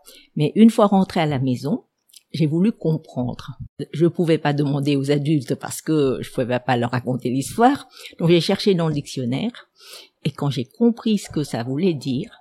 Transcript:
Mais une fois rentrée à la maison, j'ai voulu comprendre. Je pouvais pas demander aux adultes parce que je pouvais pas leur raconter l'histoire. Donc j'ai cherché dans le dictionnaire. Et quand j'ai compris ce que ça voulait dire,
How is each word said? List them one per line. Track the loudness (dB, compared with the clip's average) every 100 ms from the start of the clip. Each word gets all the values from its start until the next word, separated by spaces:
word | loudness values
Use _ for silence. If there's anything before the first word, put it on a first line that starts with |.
| -20 -20 _ -2
Mais | 0 6
une | 6
fois | 8 4
rentrée | 4 2 0
à | 0
la | 0
maison, | -2 -2 -4 -6 -8 _ _ -20 _
j'ai | -2 0
voulu | 2 0
comprendre. | 0 -2 -2 -4 -8 -8 -8 -14 -16 -16 -14 -10
Je | 0 0
pouvais | 2 0 0
pas | 0
demander | 0 0 0 0 0
aux | 0
adultes | 0 0 0 -2 -6
parce | -8 -8
que | -2 0 0 -2
je | -6
pouvais | -4 -2 -2
pas | 0 0
leur | 0
raconter | -4 -4 -4 -4
l'histoire. | -4 -4 2 2 2 -6 -20 -16 -2
Donc | 2
j'ai | 4
cherché | 2 0 2 2
dans | 0
le |
dictionnaire. | -4 -6 -6 -4 -2 -4 -8 -16 _ -20 -20 -20 _
Et | -8
quand | -4 -4
j'ai | -4 -6
compris | 0 2 2 0 -2
ce | -2
que | -6
ça | -4 -4
voulait | -4 -2 0 0
dire, | -4 -4 -6 -12